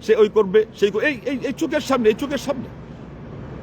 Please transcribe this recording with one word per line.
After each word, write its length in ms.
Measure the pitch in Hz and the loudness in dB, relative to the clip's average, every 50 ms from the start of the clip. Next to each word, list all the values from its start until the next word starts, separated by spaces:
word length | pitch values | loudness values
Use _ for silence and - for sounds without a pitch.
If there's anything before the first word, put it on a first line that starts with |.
সে 140 | - - 214 | 2 2 6
ওই 140 | 196 214 208 | 6 6 4
করবে, 360 | 214 220 208 190 180 220 214 220 - | 6 2 2 4 4 2 2 2 0
সেই 160 | - 202 208 | 0 2 2
কর-, 100 | 185 214 | 2 2
এই, 160 | 214 302 285 220 - | 0 0 0 -2 -4
এই, 120 | 247 285 240 254 | -4 -4 -4 -4
এই 100 | 277 - | -4 -4
চোখের 240 | - 320 285 311 302 | -2 -2 0 -2 -2
সামনে, 280 | - - 262 254 226 214 | 0 0 0 2 4 2
এই 60 | 226 | 2
চোখের 220 | - 294 269 294 | 2 -2 -4 -4
সামনে। 280 | 254 - 262 285 - - - - - - - - - - - - - - - - - - - - - | -4 -4 -4 -4 -6 -6 -12 -12 -16 -16 -16 -16 -16 -16 -16 -16 -16 -16 -14 -14 -14 -14 -14 -14 -14